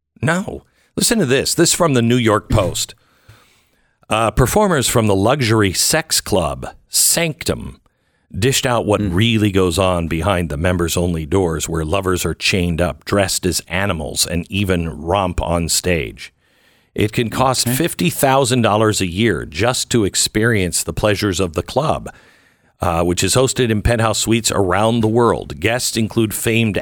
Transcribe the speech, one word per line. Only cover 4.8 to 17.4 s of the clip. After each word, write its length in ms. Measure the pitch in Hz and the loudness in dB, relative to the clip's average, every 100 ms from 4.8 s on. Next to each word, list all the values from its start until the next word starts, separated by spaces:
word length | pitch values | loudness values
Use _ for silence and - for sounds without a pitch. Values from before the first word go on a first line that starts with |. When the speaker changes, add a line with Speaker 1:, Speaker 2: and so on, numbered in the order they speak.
| 117 | 2
Speaker 1:
from 200 | 123 107 | 2 2
the 80 | 98 | 4
luxury 580 | 104 147 117 110 101 | 2 2 2 2 2
sex 480 | 85 - 160 - - | 0 0 0 -2 -4
club 460 | - 98 76 65 - - _ | 0 0 0 -4 -12 -14 _
Sanctum 920 | - - - 170 - - 65 65 - _ _ _ _ _ | -2 0 0 -2 -2 -4 -6 -8 -16 _ _ _ _ _
dished 320 | 92 120 127 131 | -2 0 2 0
out 200 | 117 92 | 0 2
what 140 | 98 | 0
Speaker 2:
Mm. 120 | 101 | 0
Speaker 1:
really 380 | 87 117 110 104 | 2 2 2 2
goes 260 | 95 92 82 | 2 2 2
on 300 | 95 87 82 | 2 0 -2
behind 420 | 82 90 90 85 | -2 0 0 -2
the 80 | 71 | -2
members-only 680 | 90 90 85 90 87 82 76 | 0 0 0 0 0 -2 -2
doors 440 | 98 87 78 80 | 0 0 -2 -4
where 160 | 82 78 | -4 -2
lovers 400 | 98 95 90 85 | -2 -2 -2 -2
are 80 | |
chained 480 | 80 - 98 87 80 | -4 -2 0 0 0
up, 240 | 87 78 - | -2 -4 -2
dressed 400 | 101 95 - 92 | 0 0 -2 -2
as 160 | 78 - | -4 -4
animals, 580 | 85 101 87 69 - - | -4 -2 -4 -6 -4 -4
and 240 | 85 82 | -4 -4
even 380 | 98 98 90 82 65 | -2 0 0 -2 -6
romp 400 | 82 98 92 85 | -2 0 0 -2
on 280 | - 85 80 | -2 -2 -2
stage. 640 | - 87 85 60 62 - _ _ _ _ _ _ - | -2 0 -2 -4 -10 -18 _ _ _ _ _ _ -2
It 160 | 107 | -2
can 180 | - 113 | 0 -2
cost 380 | - | 0